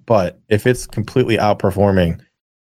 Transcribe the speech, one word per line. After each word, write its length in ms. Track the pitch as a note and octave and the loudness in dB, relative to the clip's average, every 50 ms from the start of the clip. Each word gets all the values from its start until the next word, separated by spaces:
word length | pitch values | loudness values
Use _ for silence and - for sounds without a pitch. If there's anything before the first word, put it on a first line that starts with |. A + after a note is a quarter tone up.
| _ | _
But 340 | - A#2 G#2 F#2+ - - _ _ - | 0 0 0 0 0 -6 _ _ -4
if 180 | G#2+ G#2 - B2 | -2 0 2 0
it's 180 | B2+ B2+ - | 0 -2 -4
completely 520 | - - - G#2 - - C3 B2 - A2+ - | -12 -8 -8 -8 -4 -2 -2 0 0 0 0
outperforming, 840 | - G#2 G2+ - - G2+ F#2 G2 G2+ G2+ G2 F#2+ F2+ E2+ E2 - - _ _ _ _ _ _ _ _ _ _ | 2 0 0 0 0 -2 0 2 2 2 4 2 2 0 -2 -6 -10 _ _ _ _ _ _ _ _ _ _